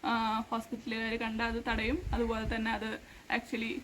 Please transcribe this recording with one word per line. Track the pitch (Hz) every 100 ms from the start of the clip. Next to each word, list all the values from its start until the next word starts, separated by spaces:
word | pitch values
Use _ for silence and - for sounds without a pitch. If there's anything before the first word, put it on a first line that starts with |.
| 277
ആ, | 226 226 220 226
ഹോസ്പിറ്റലുകാർ | 226 226 226 - 220 226 226
കണ്ടാൽ | 226 220 233
അത് | 233 233
തടയും. | 226 220 302 - 233
അതുപോലെ | 233 226 220 226
തന്നെ | 220 214
അത് | 220 220 - - - -
actually | - 247 226 302